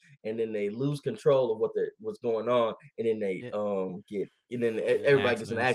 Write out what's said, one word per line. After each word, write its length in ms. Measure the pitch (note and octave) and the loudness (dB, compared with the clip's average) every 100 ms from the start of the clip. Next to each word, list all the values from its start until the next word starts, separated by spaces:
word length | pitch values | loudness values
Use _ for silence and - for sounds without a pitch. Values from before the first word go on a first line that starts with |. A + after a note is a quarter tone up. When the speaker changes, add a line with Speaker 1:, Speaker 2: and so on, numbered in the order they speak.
| _ - | _ -12
Speaker 1:
and 140 | A2 A2+ | -8 -4
then 140 | A2+ | -4
they 180 | G#2+ G2+ | -2 -4
lose 300 | A2+ C#3 C#3+ | -2 -4 -2
control 520 | C#3 - D#3 C3+ B2 | -6 0 4 4 4
of 60 | A2 | 0
what 140 | A2 | -2
they're, 160 | G#2 F2 - | 0 -4 -6
what's 180 | A2 G#2 | -10 -6
going 280 | A#2+ A2+ A2 | -2 -2 2
on, 260 | B2 A2+ F#2+ C#3+ - | 2 2 -2 -12 -4
and 80 | A2+ | -2
then 120 | A2 | 0
they, 220 | G2+ F#2 | -2 -4
Speaker 2:
Yeah. 60 | A#2+ | -6
Speaker 1:
um, 500 | G#2 G#2 G2 F#2+ F#2 - | -4 -2 -2 -4 -8 -8
get, 200 | G2+ F2 _ - | -6 -8 _ -10
and 120 | B2 | -2
then 140 | A#2 A2 | -2 0
e-, 40 | |
Speaker 2:
Yeah, 240 | A2 A2+ A#2 | 2 4 6
Speaker 1:
everybody 300 | C#3 B2 A2 | 6 4 0
gets 140 | G2+ | -2
an 80 | A2+ | 0
Speaker 2:
accidents. 120 | B2+ | 0